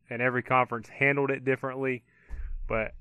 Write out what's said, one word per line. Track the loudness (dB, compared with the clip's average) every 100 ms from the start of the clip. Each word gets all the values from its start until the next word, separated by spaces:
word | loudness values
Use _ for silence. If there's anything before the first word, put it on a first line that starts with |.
| -10
and | 0
every | 0 0
conference | 2 4 4 -2 -8
handled | 0 2 4 0
it | 0
differently. | 0 -2 -2 -4 -2 -4 -8 _ -14 -10 -8 -6 -2
But | -2 -2 -8